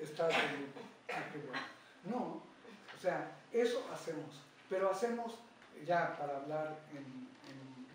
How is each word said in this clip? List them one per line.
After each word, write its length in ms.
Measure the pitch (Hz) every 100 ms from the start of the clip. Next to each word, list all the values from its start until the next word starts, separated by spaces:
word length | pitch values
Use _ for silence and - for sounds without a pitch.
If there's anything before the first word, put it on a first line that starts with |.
estás 280 | 151 - 165
de 300 | 151 147 139
luto. 220 | 139 - - - -
Ah, 100 | - 151
qué 60 | 151
bueno. 220 | 131 131 - - - -
No, 380 | 175 247 - 330 - - - - - -
o 40 |
sea, 360 | 180 160 156 - -
eso 340 | 233 247 - -
hacemos, 480 | - - - - - - - -
pero 220 | 190 190
hacemos, 440 | 190 233 233 226 - - - - 151
ya 320 | 151 170 160 -
para 200 | 143 139
hablar 420 | 147 156 156 147 -
en, 60 | 143
en 880 | 131 127 127 - 139 135 131 127 -